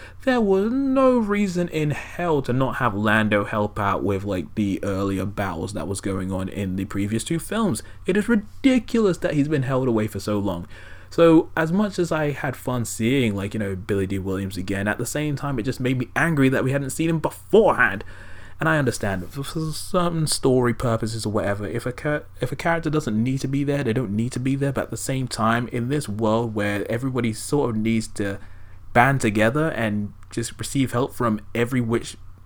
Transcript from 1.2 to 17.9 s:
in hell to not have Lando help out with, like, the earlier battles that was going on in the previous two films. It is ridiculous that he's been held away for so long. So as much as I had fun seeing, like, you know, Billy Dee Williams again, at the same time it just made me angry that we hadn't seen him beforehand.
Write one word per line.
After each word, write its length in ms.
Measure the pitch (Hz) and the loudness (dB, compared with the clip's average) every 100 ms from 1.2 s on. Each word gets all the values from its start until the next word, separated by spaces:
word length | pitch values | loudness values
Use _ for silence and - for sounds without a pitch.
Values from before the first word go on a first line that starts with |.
| 214 202 208 175 175 | 4 2 2 0 0
in 220 | 156 151 | 0 0
hell 500 | 143 - - 175 151 | -2 -6 -4 0 2
to 100 | 127 | 2
not 240 | 127 131 110 | 2 2 2
have 180 | 123 | 0
Lando 500 | 101 107 110 107 104 | 2 2 4 4 2
help 340 | 101 110 104 - | 2 0 -2 0
out 240 | 101 92 | 0 0
with, 220 | 80 98 | 0 -2
like, 300 | 101 92 82 | -2 -4 -4
the 260 | - 104 98 | -2 0 0
earlier 440 | 101 95 98 98 98 | -2 -2 -2 -2 -4
battles 480 | 101 98 85 98 | -4 -4 -4 -6
that 120 | 101 82 | -6 -4
was 140 | 98 | -4
going 320 | 101 95 92 | -4 -4 -2
on 160 | 95 95 | -4 -4
in 280 | - 98 92 | -4 -4 -2
the 100 | 95 | -4
previous 380 | 98 101 110 | -2 0 -2
two 140 | - 165 | -2 -4
films. 440 | - 214 220 123 - - - | -2 -2 0 -2 -6 -12 -2
It 100 | 196 | 0
is 100 | 202 | 4
ridiculous 920 | 226 - - 269 254 - 226 214 165 | 2 2 0 4 4 2 2 2 2
that 160 | 175 | 0
he's 140 | 151 143 | 2 2
been 160 | 151 | 2
held 220 | 127 135 131 | 2 0 2
away 200 | 113 107 | 2 0
for 140 | 98 | -2
so 180 | 101 104 | -2 0
long. 280 | 98 87 87 - - - - | 0 -4 -8 -14 -16 -16 -6
So 400 | - 170 160 - - | 6 8 8 6 0
as 160 | 165 | 0
much 260 | 185 214 190 | 2 0 0
as 120 | 170 | 0
I 200 | 160 151 | 0 0
had 260 | 139 147 - | -2 -4 -4
fun 300 | - 127 113 | -2 -2 -2
seeing, 500 | - 113 139 117 101 | 0 2 2 2 0
like, 160 | 98 | -4
you 80 | 110 | -4
know, 160 | 101 95 | -4 -4
Billy 300 | 90 101 95 | -2 0 0
Dee 120 | 98 | -2
Williams 380 | 92 95 98 95 | -2 -2 -4 -4
again, 320 | 92 98 101 | -4 -2 0
at 80 | - | -2
the 80 | |
same 320 | 120 147 151 139 | -2 -2 -2 -2
time 220 | 143 135 | -2 -2
it 60 | |
just 160 | 120 127 | -2 -2
made 180 | 127 131 | 0 0
me 100 | 123 - | -2 0
angry 320 | 156 156 131 | 0 4 4
that 160 | 127 | 4
we 80 | 127 | 2
hadn't 180 | 139 139 | 0 -2
seen 200 | - 160 | -2 0
him 80 | 165 | 0
beforehand. 840 | 147 - - 202 196 127 120 | -2 -4 2 6 6 4 2